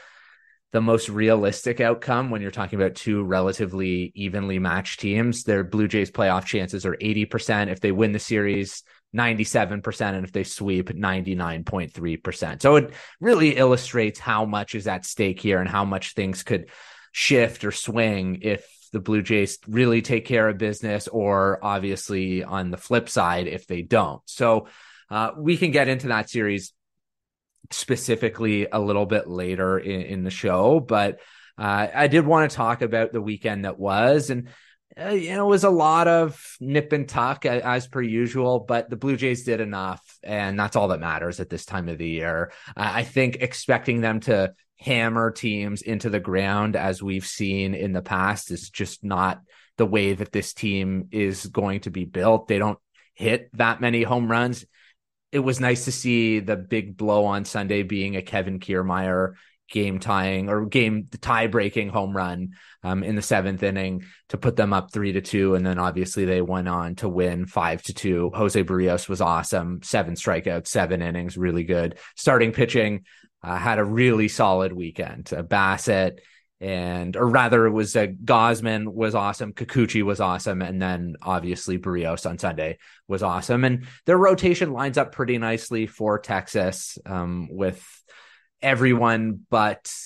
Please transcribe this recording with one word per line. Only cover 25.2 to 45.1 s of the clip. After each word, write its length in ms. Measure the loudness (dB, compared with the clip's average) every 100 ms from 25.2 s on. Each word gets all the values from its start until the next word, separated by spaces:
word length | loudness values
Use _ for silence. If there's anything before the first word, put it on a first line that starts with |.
| -2 -2
we 220 | 0 2
can 140 | 2
get 160 | 2 2
into 220 | 0 0
that 200 | -2 -2
series 440 | -2 -2 -2 -6 _ _ _ _ _ _ _ _ _ -12
specifically 920 | -10 -4 -2 0 0 0 0 0 0 0
a 80 | 0
little 260 | 0 0 2
bit 220 | 0 0
later 500 | -4 -4 0 0 0
in, 240 | -2 -6
in 220 | -4 -4
the 80 | -4
show, 480 | -2 0 4 6 4
but, 400 | 4 2 2 -2 -14 -20 -20 -6
uh, 320 | -2 0 0
I 140 | 2 4
did 180 | 6 6
wanna 220 | 4 4
talk 340 | 2 0 0
about 300 | 0 0 0
the 100 | -2
weekend 440 | -4 -4 -4 -4 -6
that 120 | -4
was, 540 | 0 4 6 6 2
and, 160 | -4 -6 -16 _ _ _ -12
uh, 100 | -4
you 260 | -2 -2 0
know, 100 | 4
it 40 |
was 160 | 6 6
a 40 |
lot 380 | 6 6 6 6
of 500 | 6 4 -2 -16 -10
nip 340 | 0 0 2
and 140 | -2 0
tuck, 380 | 0 0 0 0
a-, 180 | 0
as 240 | 0 -2 -2
per 140 | -4
usual, 600 | -2 0 0 0 2 2
but 280 | 2 -2 -2
the 60 | -4
Blue 200 | -2 0
Jays 280 | 0 -2
did 180 | -2 -2
enough, 400 | -2 -4 -6 -8 _ _
and 360 | -6 -4 -2 -2
that's 160 | 0 2
all 120 | 2
that 120 | 0
matters 400 | -2 -4 -4 -6
at 120 | -8
this 120 | -10
time 260 | -8 -8 -6
of 100 | -6
the 100 | -6
year. 420 | -4 -4 -4 -6 -10 -16 -6
I, 260 | -4 -2
I 20 |
think 340 | -2 0 0 0
expecting 640 | -6 -4 0 0 2 0
them 200 | 0 0
to 320 | 2 2 0 -4 _ _
hammer 500 | -2 0 2